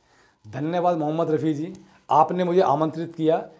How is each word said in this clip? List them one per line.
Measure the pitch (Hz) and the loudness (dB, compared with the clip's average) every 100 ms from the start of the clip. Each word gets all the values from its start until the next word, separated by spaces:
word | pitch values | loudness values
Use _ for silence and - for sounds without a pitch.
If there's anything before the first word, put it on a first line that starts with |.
| _ _ _ _ 107 | _ _ _ _ -16
धन्यवाद | 127 156 175 175 165 | -8 -4 0 0 0
मोहम्मद | 151 160 160 | 0 -2 0
रफ़ी | 151 156 | 0 0
जी, | 143 170 190 - _ - | -4 -6 -12 -20 _ 0
आपने | 143 156 180 | 2 4 2
मुझे | 175 180 | 0 2
आमंत्रित | 127 147 156 156 165 160 | 2 2 0 -4 -10 -2
किया। | 156 180 - | 0 0 -2